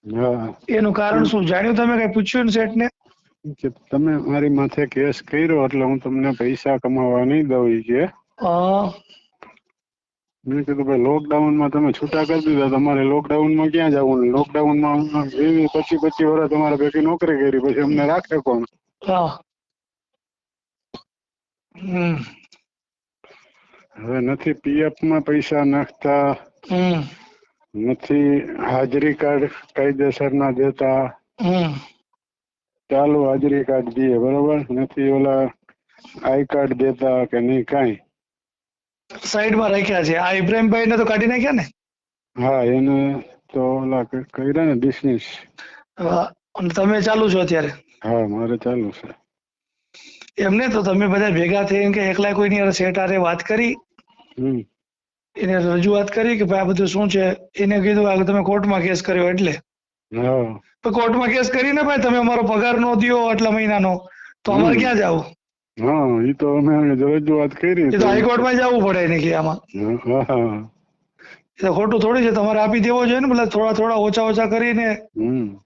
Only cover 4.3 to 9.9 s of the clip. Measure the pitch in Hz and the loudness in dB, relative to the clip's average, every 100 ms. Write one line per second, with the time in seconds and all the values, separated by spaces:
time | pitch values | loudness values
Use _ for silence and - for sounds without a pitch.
4.3 | 143 147 139 139 - 139 - 143 135 - | -2 0 0 0 -2 -4 0 -2 -2 -6
5.3 | 147 165 160 131 135 131 135 131 135 135 | -2 0 2 2 0 0 -2 -2 -2 -2
6.3 | 123 120 127 143 135 127 131 127 123 127 | -2 -2 -2 -2 -2 0 0 0 2 2
7.3 | 151 151 127 120 113 110 123 185 - _ | 2 2 2 2 0 0 0 0 -6 _
8.3 | - 185 175 180 196 196 - _ - _ | -6 -2 0 2 0 -2 -8 _ -20 _
9.3 | _ - _ _ _ _ | _ -20 _ _ _ _